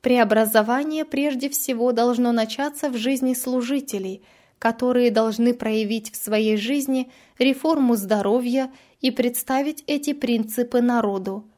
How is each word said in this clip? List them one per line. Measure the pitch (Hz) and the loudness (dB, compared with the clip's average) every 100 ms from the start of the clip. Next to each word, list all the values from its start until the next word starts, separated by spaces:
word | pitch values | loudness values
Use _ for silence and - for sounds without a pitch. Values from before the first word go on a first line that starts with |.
Преобразование | 254 247 214 214 220 220 214 254 302 311 | 2 2 4 4 4 2 2 0 -2 -4
прежде | 311 277 294 262 277 | -4 -2 -2 -2 -4
всего | 285 - 240 247 | -4 -4 0 0
должно | 233 240 240 240 | 2 2 2 2
начаться | 233 226 - 285 294 294 | 2 -2 -4 -6 -4 -6
в | 240 | -2
жизни | 233 269 254 | -2 0 0
служителей, | 247 254 254 240 277 269 202 190 196 _ _ _ _ | -2 -2 -2 -2 -4 -4 -6 -6 -10 _ _ _ _
которые | 226 233 247 247 240 | -2 0 0 2 2
должны | 214 220 220 233 | 2 0 2 0
проявить | 240 220 220 208 220 220 | 0 -2 -2 -2 -4 -6
в | - | -12
своей | - 214 220 214 | -2 0 2 0
жизни | 214 285 262 262 254 - _ _ | 0 -2 0 -2 -4 -12 _ _
реформу | 262 269 320 311 247 233 | 2 2 2 2 4 2
здоровья | 196 208 196 240 247 262 262 - _ _ | 2 0 2 0 2 -2 -2 -8 _ _
и | 262 | -2
представить | 254 247 240 - 262 285 302 - | 0 -2 -2 -2 -2 -2 -6 -4
эти | 294 285 | -4 -2
принципы | 285 240 233 220 - 240 247 | -4 0 0 -2 -4 0 2
народу. | 240 240 208 196 190 196 214 | 2 2 0 -2 -6 -10 -12